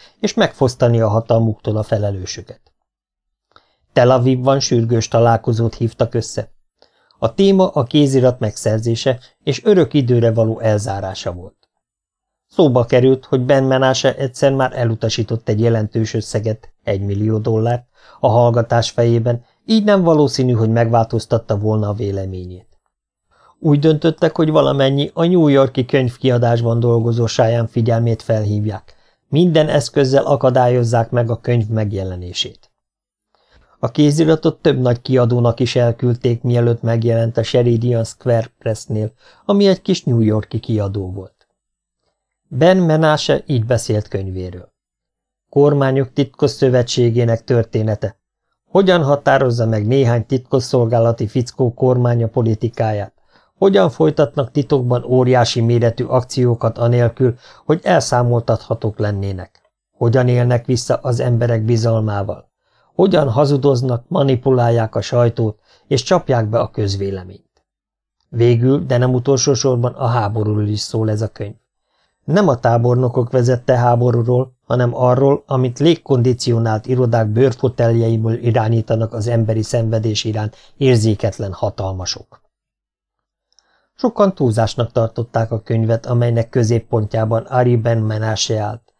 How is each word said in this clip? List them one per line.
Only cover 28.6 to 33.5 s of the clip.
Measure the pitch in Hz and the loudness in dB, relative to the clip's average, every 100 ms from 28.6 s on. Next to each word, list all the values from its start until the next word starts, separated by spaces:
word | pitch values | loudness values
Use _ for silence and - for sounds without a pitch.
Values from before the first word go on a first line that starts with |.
| 107 98 - - _ _ _ | -4 -8 -14 -20 _ _ _
Minden | 143 180 160 151 | 2 2 4 2
eszközzel | 143 127 - 135 139 - | 0 -2 0 2 2 2
akadályozzák | 139 131 127 123 123 117 117 117 | 2 2 2 2 2 0 0 0
meg | 123 120 | -2 -2
a | 117 | -4
könyv | - 120 107 | -2 -2 0
megjelenését. | 110 107 98 95 90 90 87 - - _ _ _ _ _ _ _ _ _ | -2 -4 -4 -8 -10 -10 -8 -10 -10 _ _ _ _ _ _ _ _ _